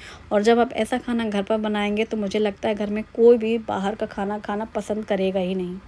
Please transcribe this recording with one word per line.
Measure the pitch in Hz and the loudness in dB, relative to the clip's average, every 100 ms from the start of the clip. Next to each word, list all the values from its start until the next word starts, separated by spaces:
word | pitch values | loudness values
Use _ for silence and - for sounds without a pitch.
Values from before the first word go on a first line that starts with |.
| - - - | -18 -20 -2
और | 208 | 2
जब | 208 233 | 4 4
आप | 240 | 4
ऐसा | - 220 247 | 0 -4 -4
खाना | - 233 | -2 -2
घर | 226 202 | -2 -2
पर | 196 220 | 0 -2
बनाएंगे, | 214 208 208 208 | 0 -2 -2 -2
तो | 220 220 | -2 -2
मुझे | 202 214 | -2 0
लगता | 208 202 226 | -2 -2 -4
है | |
घर | 208 208 | -2 -2
में | 214 220 | -4 -6
कोई | - 233 240 | 6 8 8
भी | 220 226 | 4 -2
बाहर | 220 202 196 | -2 -4 -2
का | 214 214 | -4 -6
खाना | - 202 208 | -4 -6 -6
खाना | - 208 | -6 -6
पसंद | 226 220 - 214 | -4 -6 -4 -6
करेगा | 220 196 190 196 | -2 0 0 0
ही | 180 | -2
नहीं। | 190 180 185 | -4 -6 -8